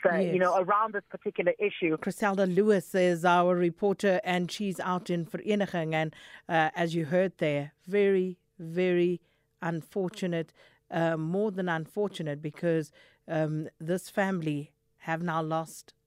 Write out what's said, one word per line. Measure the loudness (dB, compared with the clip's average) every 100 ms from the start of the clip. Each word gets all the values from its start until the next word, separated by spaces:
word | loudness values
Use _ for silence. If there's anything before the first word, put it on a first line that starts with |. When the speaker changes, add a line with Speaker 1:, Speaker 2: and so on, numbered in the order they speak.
Speaker 1:
uh, | 2 2
you | 2
Speaker 2:
Yes. | 2
Speaker 1:
know, | 4 2
around | 2 2 0
this | -4 -8
particular | -10 -8 -2 0 0
issue. | -2 -2 -2 0
Speaker 2:
Griselda | -2 -2 0 2 2
Lewis | 4 4 4 2
is | 2 2 4
our | 4 4 4 2
reporter, | 0 0 -2 2 2 2
and | 0 -2 -2
she's | -4 -6 -4
out | -2 -4 -2
in | -4
Vereeniging. | -4 -8 -2 0 0 -2 -2
And, | 0 -2 -6 -20 -20 -2
uh, | 2 2 0
as | -2
you | 0 0
heard | 2 2 0
there, | 0 0 -4 _ -4
very, | 2 4 4 0 -4 _ _
very | -8 0 2 4 2 0 _ _ _ _
unfortunate, | -6 -6 -6 -4 -4 -4 -4 -2 -4 _ -20 _ _
uh, | -2 0 0
more | -2 -2 -2
than | -2 -2
unfortunate, | -4 -4 -4 -4 -4 -6 -6
because, | -8 -4 0 0 -2 _ -20 _ -6
um, | -2 0 -2 -6 _
this | -4 -4 -4
family | -2 -2 -2 -2 -4 -6 _ _ _
have | -6 -4
now | -2 -4
lost | -2 -4 -6 -12 -20 _